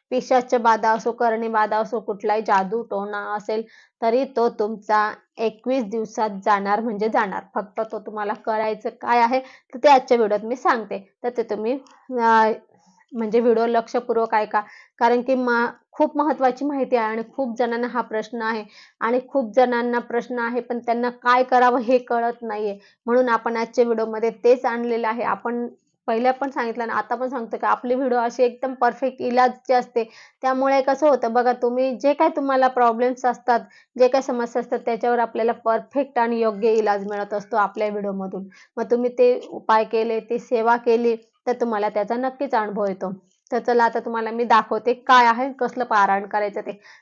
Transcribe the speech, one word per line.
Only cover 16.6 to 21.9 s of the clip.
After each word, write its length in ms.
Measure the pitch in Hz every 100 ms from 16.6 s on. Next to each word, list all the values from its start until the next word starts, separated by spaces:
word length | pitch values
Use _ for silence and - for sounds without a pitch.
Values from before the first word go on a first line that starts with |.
माहिती 320 | 285 277 254 247
आहे 100 | 220
आणि 160 | 220 226 -
खूप 220 | 262 226
जणांना 280 | 240 233 240
हा 140 | 247
प्रश्न 420 | 226 220 214 233
आहे 220 | 220 226 208 - - -
आणि 200 | 226 247 254
खूप 260 | 277 226
जणांना 440 | 254 247 240 240 240
प्रश्न 400 | 233 233 240 247
आहे 220 | 233 247
पण 180 | 240 240
त्यांना 320 | 240 233 247
काय 320 | 240 247 247
करावं 360 | 254 254 247 247
हे 200 | 220